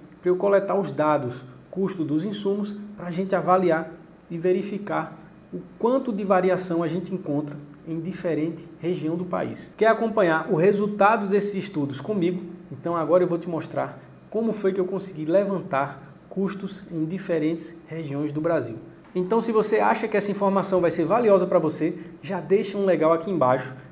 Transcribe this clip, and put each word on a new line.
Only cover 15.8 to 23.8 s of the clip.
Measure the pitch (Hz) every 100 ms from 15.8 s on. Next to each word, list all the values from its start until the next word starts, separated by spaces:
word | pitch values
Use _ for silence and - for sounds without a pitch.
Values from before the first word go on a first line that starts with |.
| 139 - - - -
custos | 185 190 202 190 - -
em | 165
diferentes | 156 185 - 160 156 165 - - -
regiões | 160 147 139 147
do | 143
Brasil. | 170 160 117 - - - -
Então, | 185 180 226
se | 226
você | 220 214 214
acha | 202 226 220
que | 202
essa | 202
informação | 196 196 196 196 185
vai | 175
ser | 165
valiosa | 165 226 220 196
para | 180 180
você, | 156 147 156 - - -
já | 143 185
deixa | 151 202 202 202
um |
legal | 196 160 156
aqui | 165 208
embaixo, | 175 127 135 - -